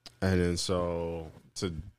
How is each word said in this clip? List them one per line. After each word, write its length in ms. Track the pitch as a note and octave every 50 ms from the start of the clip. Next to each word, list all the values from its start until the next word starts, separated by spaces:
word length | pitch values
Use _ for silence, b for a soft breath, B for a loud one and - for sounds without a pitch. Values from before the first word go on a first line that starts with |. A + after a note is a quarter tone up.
| - - - _
And 200 | F#2+ F#2+ F#2+ F2+
then 160 | F2 F2 F2
so 760 | E2+ - - F#2+ F2+ F2 F2 E2+ E2+ E2+ E2+ E2+ E2 E2 D#2 D#2 - - - -
to 160 | - G#2 F#2 E2 D#2 - - -